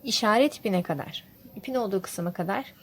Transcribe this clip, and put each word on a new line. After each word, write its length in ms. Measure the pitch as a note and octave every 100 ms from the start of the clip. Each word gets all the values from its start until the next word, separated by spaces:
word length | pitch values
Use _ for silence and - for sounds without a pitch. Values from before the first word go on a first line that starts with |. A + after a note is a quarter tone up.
işaret 540 | B3 G#3 A3 A3 C#4+ -
ipine 260 | A3 F#3
kadar, 400 | F3 D3 - - - - - -
ipin 200 | - C4
olduğu 260 | A3 G3
kısma 320 | F3+ - F3
kadar 400 | F3 F3 G3+ C4+ -